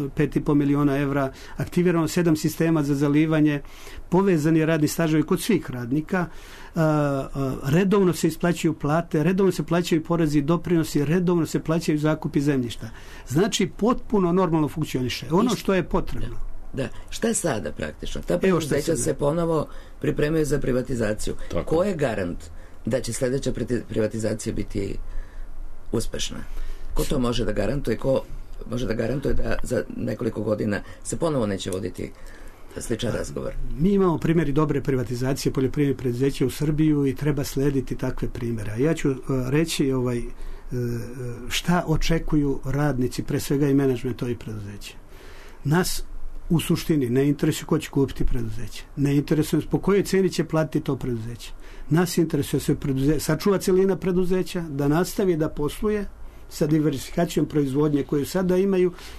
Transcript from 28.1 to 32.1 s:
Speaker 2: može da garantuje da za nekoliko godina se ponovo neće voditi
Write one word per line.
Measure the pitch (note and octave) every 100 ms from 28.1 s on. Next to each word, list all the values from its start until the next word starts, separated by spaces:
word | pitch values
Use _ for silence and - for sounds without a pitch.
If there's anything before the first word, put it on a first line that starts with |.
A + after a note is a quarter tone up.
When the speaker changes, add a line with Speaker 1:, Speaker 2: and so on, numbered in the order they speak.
| C3+ - - - - -
Speaker 2:
može | A#2 G#2+
da |
garantuje | A2 A2+ C#3 C3+
da | - A2+ G2+
za | - A#2 - -
nekoliko | A#2+ A2+ A#2 A2+
godina | G#2+ G#2+ A2+ G2 - -
se | - -
ponovo | E3+ C#3+ G#2
neće | F#2+ -
voditi | G2 F#2+ - -